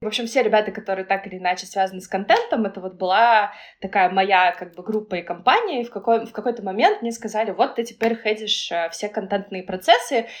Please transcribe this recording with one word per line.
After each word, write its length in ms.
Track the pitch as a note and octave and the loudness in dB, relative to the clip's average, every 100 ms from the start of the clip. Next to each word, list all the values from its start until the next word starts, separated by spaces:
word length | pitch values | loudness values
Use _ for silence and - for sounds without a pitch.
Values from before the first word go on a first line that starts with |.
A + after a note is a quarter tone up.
В 60 | G#3 | -6
общем, 200 | G#3+ A#3 | -4 -2
все 160 | C4+ | 0
ребята, 280 | A3+ G#3+ G#3 | 4 2 2
которые 340 | G3 - F#3+ F#3+ | -6 -6 -6 -2
так 200 | G3 G3 | -4 -4
или 100 | F#3 | -6
иначе 280 | F3+ F#3 F#3 | -4 -4 -4
связаны 360 | G3+ F#3+ F#3+ | -2 -2 -4
с 60 | F#3 | -6
контентом, 560 | G3 G#3 G#4+ A#4 C4+ G3+ | -4 2 2 4 -2 -2
это 160 | F#3+ | -4
вот 140 | F#3 F#3 | -12 -6
была 580 | F#3 G3 A#3 A3 G3+ - - - | 0 4 6 6 2 -6 -20 -12
такая 300 | F#3 G3+ F3+ | -4 2 2
моя 420 | F#3+ G3 F#3+ F3+ | 2 4 6 4
как 240 | F3 F3+ - | 2 -10 -14
бы 80 | |
группа 320 | - G#3+ G#3+ F3+ | -6 -4 -4 -8
и 60 | |
компания, 600 | - F3 - G#4+ A4 C4 | -6 -2 4 4 2 -4
и 40 | A#3 | -6
в 60 | |
какой-, 340 | G3+ A#3 A3+ - | -4 2 0 0
в 80 | |
какой-то 280 | - B3 A#3 | -6 -4 -4
момент 400 | G3 G3 E4+ G#4 | -4 2 2 2
мне 120 | A#3 | -4
сказали: 380 | A3+ G#3+ G#3+ A3+ | -6 -6 -2 -2
«Вот 240 | F#3+ C4+ - | 0 0 0
ты 100 | A#3 | -6
теперь 300 | - A3+ A3+ | -2 -2 0
хедишь, 540 | G#3+ A3 G#3+ - - | -2 -2 -2 -4 -2
э, 200 | E3+ E3 | -4 -4
все 180 | - G#3 | -4 -6
контентные 560 | G#3+ G3 G3+ F#3+ F#3+ | -6 -4 -4 -4 -10
процессы, 640 | F#3 F#3 D#4+ B4 - B3 A3+ - | -8 -4 4 4 4 -2 -2 -10